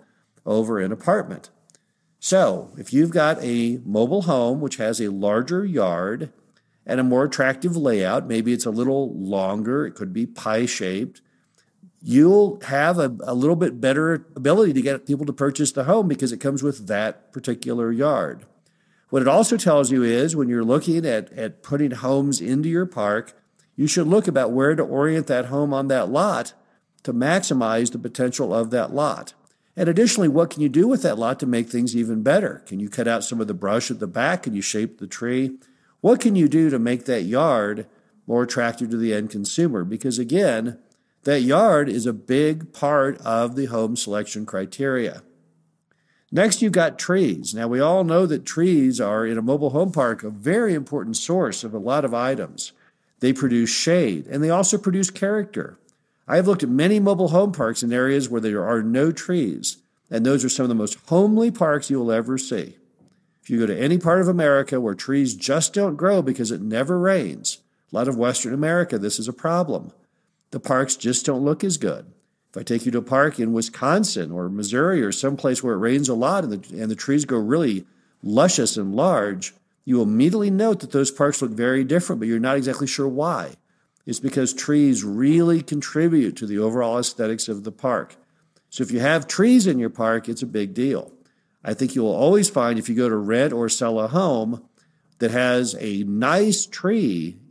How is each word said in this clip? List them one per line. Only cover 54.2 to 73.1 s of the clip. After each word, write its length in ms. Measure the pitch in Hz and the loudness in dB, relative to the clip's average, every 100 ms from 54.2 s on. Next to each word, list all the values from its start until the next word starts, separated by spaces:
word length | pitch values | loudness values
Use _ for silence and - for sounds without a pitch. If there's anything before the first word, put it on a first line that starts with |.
| 71 | -4
and 160 | 139 | -2
they 80 | 156 | 0
also 280 | 170 196 208 | 2 2 0
produce 320 | 196 185 185 | 0 -2 -2
character. 680 | - 196 214 202 - - - _ _ _ _ - | -2 -2 -2 -4 -8 -10 -12 _ _ _ _ 0
I've 220 | 160 190 | 2 4
looked 140 | 190 | 2
at 60 | 127 | 2
many 300 | 127 175 214 | 2 4 4
mobile 300 | 202 185 180 | 2 2 4
home 240 | 170 202 | 4 2
parks 300 | 160 113 113 | 0 -2 0
in 100 | 117 | -2
areas 360 | 123 127 139 127 | 0 2 2 0
where 120 | 120 | -2
there 260 | 110 104 92 | -2 -2 0
are 160 | 117 | 0
no 300 | 110 120 156 | 0 2 2
trees, 640 | 160 - 180 117 67 - - _ _ _ | 0 -2 -2 0 -4 -8 -10 _ _ _
and 140 | 113 | 0
those 200 | 120 139 | 2 2
are 40 | 123 | 0
some 160 | - | -2
of 60 | 127 | 0
the 40 | |
most 240 | 117 107 - - | 0 -2 -6 0
homely 440 | 170 208 214 233 | 4 4 4 2
parks 400 | 233 160 147 - | 2 0 0 0
you 80 | 139 | -2
will 120 | 117 | 2
ever 280 | 113 113 131 | 0 0 -4
see. 380 | 131 110 80 - _ _ _ _ _ _ | -4 -6 -8 -14 _ _ _ _ _ _
If 80 | - | -4
you 80 | 117 | -2
go 80 | 113 | 0
to 120 | 92 | 0
any 200 | 135 180 | 0 2
part 220 | 165 180 | 2 2
of 80 | 180 | 2
America 520 | 175 151 139 135 131 | 2 4 4 2 -2
where 140 | 117 | -2
trees 400 | 95 - 139 135 | -4 -2 0 0
just 400 | 101 - 143 156 | -2 -2 0 0
don't 220 | 202 202 147 | 0 -2 0
grow 260 | 180 202 | 2 2
because 280 | 135 - 113 | 0 -2 -4
it 120 | 104 | -4
never 360 | 107 110 135 180 | -4 -2 0 0
rains, 600 | 180 190 104 60 - - _ _ _ | 2 2 0 -6 -8 -10 _ _ _
a 40 | 104 | -2
lot 120 | 127 | -2
of 80 | 123 | 0
Western 380 | 120 123 120 | 0 0 -4
America, 440 | 135 151 170 175 117 | -2 0 0 0 -2
this 200 | 101 - | -4 -4
is 100 | 113 | -6
a 40 | |
problem. 600 | 127 160 170 170 127 - - _ _ _ _ _ | -6 -2 0 0 -4 -8 -20 _ _ _ _ _
The 80 | 135 | -12
parks 360 | - 131 135 - | 0 0 0 -2
just 300 | 117 123 - | -2 -2 0
don't 180 | 131 | 0
look 180 | 143 151 | 0 0
as 140 | 196 156 | -2 -2
good. 300 | 104 65 - _ _ _ _ | -2 -6 -10 _ _ _ _
If 80 | - | -14
I 40 | |
take 220 | - 117 | -4 -2
you 80 | 117 | 0
to 60 | 120 | -2
a 40 | |
park 380 | - | 0